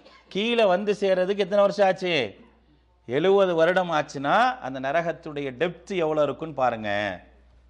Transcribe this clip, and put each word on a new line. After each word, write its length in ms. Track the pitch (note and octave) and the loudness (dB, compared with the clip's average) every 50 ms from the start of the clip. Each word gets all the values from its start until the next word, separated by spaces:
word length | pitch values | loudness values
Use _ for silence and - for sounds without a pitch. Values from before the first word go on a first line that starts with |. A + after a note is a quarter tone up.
| - - - - _ _ | -20 -20 -20 -20 _ _
கீழே 360 | - F#3 G#3+ A#3 A#3 A#3 A3 | -6 -4 -2 0 2 2 4
வந்து 280 | G3 F3+ F#3 G#3 G3+ G3+ | 4 2 2 0 -2 -2
சேர்றதுக்கு 520 | G3 G3 F#3+ F#3+ F#3 F3+ F#3 G#3 G3+ G3+ | 0 0 0 2 2 0 0 -2 -2 -2
எத்தனை 140 | F3 G3 G3+ | 0 2 2
வருஷம் 280 | G3+ G3 F3+ G3+ G3+ | 2 2 2 2 2
ஆச்சு? 540 | F#3+ F#3 F#3 F3+ F3+ E3+ D3 A#2 G2+ - - - - _ _ _ _ _ _ _ _ _ _ _ | 2 2 0 -2 -2 0 0 -2 -2 -6 -12 -20 -20 _ _ _ _ _ _ _ _ _ _ _
எழுபது 480 | - A#2+ C#3+ E3 F#3+ G3 G3 G3 F#3 F3 | -4 -2 0 2 4 4 4 4 4 4
வருடம் 360 | D#3+ D#3+ E3+ F#3 F#3 F#3 F3 E3 | 4 4 4 4 2 0 0 0
ஆச்சுன்னா 640 | D3+ D3 - - C#3+ C3+ C#3+ E3+ G#3 A#3+ B3+ B3+ - | -2 -2 -2 -6 -6 -2 0 2 2 2 2 0 -4
அந்த 220 | - C3 C3+ C3 | -8 -10 -10 -6
நரகத்துடைய 720 | C3 C3+ C#3+ E3+ E3 E3+ D#3+ - - D#3+ D3 C#3+ C#3+ C3+ B2+ A#2+ | -4 -2 -2 -2 -2 -2 -6 -8 -10 -12 -8 -8 -8 -8 -4 -4
டெப்த் 380 | E3 F3+ F3 - - - G3+ | -4 -4 -4 -8 -10 -8 -4
எவ்வளவு 300 | F3+ D#3+ D#3 D#3 D#3 D3 | -2 -2 0 2 2 0
இருக்குன்னு 280 | C#3 C3+ - D#3+ D#3+ D3 | 0 -2 -4 -10 -10 -4
பாருங்க. 640 | C3+ C3 B2 A#2 A2 G#2+ G#2 G2+ G2+ G#2 G2+ F#2 E2+ - - _ _ _ _ _ _ _ _ | -2 0 0 0 -2 -4 -4 -2 -2 -2 -4 -6 -8 -12 -20 _ _ _ _ _ _ _ _